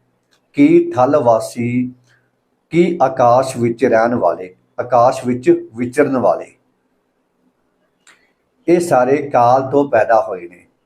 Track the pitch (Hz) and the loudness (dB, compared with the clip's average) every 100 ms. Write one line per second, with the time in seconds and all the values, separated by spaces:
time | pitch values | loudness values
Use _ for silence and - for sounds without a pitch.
0 | _ _ _ _ _ - 143 170 170 - | _ _ _ _ _ 0 4 4 2 0
1 | 127 151 120 110 - 127 120 123 127 - | 0 2 2 0 -2 -6 -4 -4 -6 -8
2 | _ _ _ _ _ _ _ 160 180 - | _ _ _ _ _ _ _ 0 0 0
3 | 135 135 120 120 135 123 120 117 123 113 | -2 2 2 2 0 -2 -4 0 0 2
4 | 117 123 90 82 90 - _ - 123 123 | 0 0 -2 -4 -10 -20 _ -14 -2 2
5 | 120 - 120 123 123 170 - 113 123 131 | 2 0 -4 -4 0 -2 -2 -10 -6 -2
6 | 135 135 101 85 - _ _ _ _ _ | -2 0 0 -2 -6 _ _ _ _ _
7 | _ _ _ _ _ _ _ _ _ _ | _ _ _ _ _ _ _ _ _ _
8 | _ _ _ _ _ _ - 175 - 135 | _ _ _ _ _ _ -2 0 2 0
9 | 123 139 139 127 120 131 135 143 143 117 | 2 0 -2 0 2 2 0 -2 0 0
10 | 110 110 110 95 87 87 _ _ | 2 0 -2 -8 -16 -20 _ _